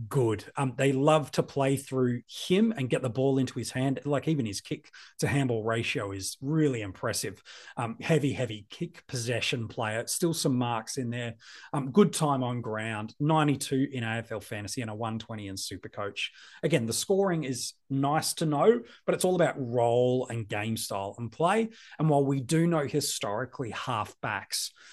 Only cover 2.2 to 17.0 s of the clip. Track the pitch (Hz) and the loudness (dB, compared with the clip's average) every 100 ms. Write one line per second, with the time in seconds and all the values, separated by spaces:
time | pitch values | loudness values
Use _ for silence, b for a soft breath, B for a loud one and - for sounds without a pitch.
2.2 | - - - 185 226 220 123 143 127 120 | -6 -12 0 4 4 2 -2 0 0 2
3.2 | 135 135 127 123 107 131 135 131 143 139 | 2 4 2 -2 -4 0 0 0 0 0
4.2 | 160 151 110 98 - 151 - B B - | 2 0 0 -4 -8 -10 -10 B B -4
5.2 | 151 139 131 113 110 113 117 117 101 98 | 0 2 2 2 0 0 0 -2 -4 -6
6.2 | 95 - 135 160 147 120 101 - 117 101 | -8 -8 -2 2 2 2 -4 -4 -4 -2
7.2 | 107 95 B B B - 117 117 - 156 | -6 -8 B B B -6 -6 -4 2 4
8.2 | 139 110 120 107 - - 170 - - 123 | 4 0 -4 -6 -12 -10 -10 -10 -10 -6
9.2 | 113 117 - 123 113 - 110 113 117 - | -2 -2 -2 -2 -4 -4 -2 -2 -4 -2
10.2 | 170 160 160 127 120 113 - 139 117 120 | 0 0 2 2 2 -2 -4 -6 -4 -4
11.2 | 117 113 B B B 147 135 202 202 - | -6 -10 B B B -4 2 6 6 4
12.2 | 151 135 123 123 120 107 110 107 110 - | 2 2 0 -2 -4 -4 -4 -6 -8 -2
13.2 | 147 156 147 135 - 135 143 131 113 113 | 2 4 4 2 0 0 0 -2 -4 -4
14.2 | 113 107 - 104 101 - 113 107 113 113 | -4 -8 -6 -8 -6 -6 -6 -6 -4 -6
15.2 | - 107 98 95 - 95 113 - 101 - | -8 -10 -8 -8 -10 -10 -10 -8 -8 -6
16.2 | - B B B 156 147 113 - | -8 B B B 0 0 0 -2